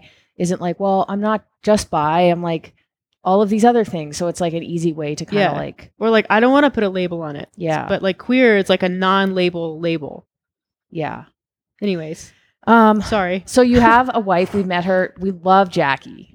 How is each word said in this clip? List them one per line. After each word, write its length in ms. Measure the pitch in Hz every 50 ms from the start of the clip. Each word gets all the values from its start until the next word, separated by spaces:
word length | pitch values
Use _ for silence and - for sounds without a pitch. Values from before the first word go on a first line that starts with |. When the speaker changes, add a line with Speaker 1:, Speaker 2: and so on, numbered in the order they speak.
| - _ _ _ _ _ _ -
Speaker 1:
isn't 220 | 180 170 185 -
like, 200 | 170 180 165 -
"Well, 260 | 196 196 190 190 - -
I'm 140 | 196 202
not 240 | 208 214 220 208 - _ _ _
just 300 | - 208 214 202 - -
bi. 300 | - 160 147 151 160 170
I'm, 200 | 180 175 170 170
like, 320 | 175 170 165 160 - - _ _ _ _ _ _ _ _ _ _ -
all 200 | 180 185 202 214
of 60 | 196
these 140 | 214 220 202
other 200 | 240 240 240 214
things." 340 | - - 170 151 147 147 -
So 80 | 180 170
it's, 140 | 165 -
like, 120 | 180 170 160
an 100 | 165 165
easy 280 | - 170 175 165 170
way 220 | 156 156 151 147 151
to 100 | 147 165
kinda, 160 | - - 202
Speaker 2:
Yeah. 120 | 196 170
Speaker 1:
like 400 | 147 147 147 147 - - - - _ _
Speaker 2:
Or, 100 | 202 226
like, 160 | 226 220 208 -
I 80 | 196 214
don't 120 | 226 254
wanna 200 | 269 285 294 277
put 120 | 247 233 220
a 60 | 190
label 320 | 185 185 180 175 175 170
on 140 | 165 151 147
it. 140 | 143 - - _
Speaker 1:
Yeah. 320 | - 175 160 156 147 127 -
Speaker 2:
But, 140 | 196 180
like, 160 | - 190 180 -
queer, 400 | - - 247 254 262 240 214 202
it's, 140 | 185 -
like, 100 | 190 185
a 80 | - 180
non-label 880 | 180 185 190 185 190 196 196 190 190 185 180 175 175 170 165 165 156 156
label. 460 | 170 170 165 160 147 131 - - - _ _ _ _ _ _ _ _ _ _ _ _ _
Speaker 1:
Yeah. 360 | - 165 151 131 113 113 - - _ _ _ _ _ _ _ _ _ _
Speaker 2:
Anyways. 540 | 202 208 190 170 160 156 165 - - - _ _ _ _ _ _ _
Speaker 1:
Um, 360 | - 226 233 220 214 214 214 190
Speaker 2:
Sorry. 400 | - 226 214 185 175 180 190 175
Speaker 1:
so 160 | - - 262
you 180 | 254 247 240 240
have 280 | 240 226 226 240 254 254
a 80 | - 233
wife. 360 | 214 190 185 170 185 180 -
We 80 | 202 196
met 220 | 185 180 175 170
her. 280 | 185 190 185 185 - - -
We 100 | 180 196
love 400 | 190 175 165 185 190 190 196 180
Jackie. 640 | - 165 151 139 135 131 - 131 - - 95 - _